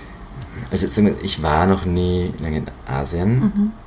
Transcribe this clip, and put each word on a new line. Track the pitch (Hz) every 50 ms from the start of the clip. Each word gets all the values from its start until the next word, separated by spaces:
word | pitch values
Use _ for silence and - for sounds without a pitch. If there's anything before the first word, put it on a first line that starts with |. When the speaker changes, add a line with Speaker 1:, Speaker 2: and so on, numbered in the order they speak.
| - - - - - - - - - - - - - -
Speaker 1:
also | - 92 98
jetzt | - -
sagen | 107 104 98
wir, | - - -
ich | - - -
war | 76 76 76 80 90
noch | 95 95 - 87
nie | 90 87 90 90 90 90 90 90 92 - -
lange | 78 80 76 76
in | 67 - - - -
Asien, | - 65 67 71 69 85 85 90 101 120 131
Speaker 2:
Mhm. | 208 202 - 202 208 220 220 - -